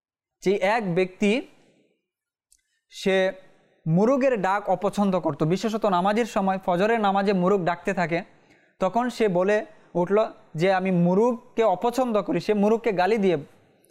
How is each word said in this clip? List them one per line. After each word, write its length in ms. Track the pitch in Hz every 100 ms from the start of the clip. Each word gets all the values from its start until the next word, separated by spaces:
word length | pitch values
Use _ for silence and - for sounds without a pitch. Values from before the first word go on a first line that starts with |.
| _ _ _ _
যে 140 | 196
এক 400 | 202 190 233 196
ব্যক্তি 520 | 170 185 - 208 240 - _ _ _ _ _ _ _ _ _ _ _ _ _ _
সে 420 | - 196 190 185 190 - _ _ _ 160
মুরুগের 560 | 170 226 269 269 240
ডাক 280 | 185 202 202
অপছন্দ 500 | 185 196 202 202 180
করত, 240 | 160 143
বিশেষত 420 | 156 190 226 214 214
নামাজের 380 | 175 190 208
সময় 340 | 233 214 190 190
ফজরের 360 | 190 175 214 233
নামাজে 320 | 208 196 196
মুরুগ 320 | 190 180 202
ডাকতে 280 | 170 175 -
থাকে, 300 | 185 170 165 202 _ _ _ _ _
তখন 320 | 185 220 247
সে 180 | - 214
বলে 380 | 175 185 214 - - _
উঠল 320 | 170 175 196 - - _
যে, 180 | 151 185
"আমি 180 | 185 190
মুরুগকে 720 | 180 175 185 240 233 - -
অপছন্দ 580 | 226 180 240 240 247 208
করি," 180 | 180 175
সে 140 | -
মুরুগকে 380 | 214 202 220 233
গালি 260 | 175 180 220
দিয়ে, 180 | 190 156 143 _ _ _ _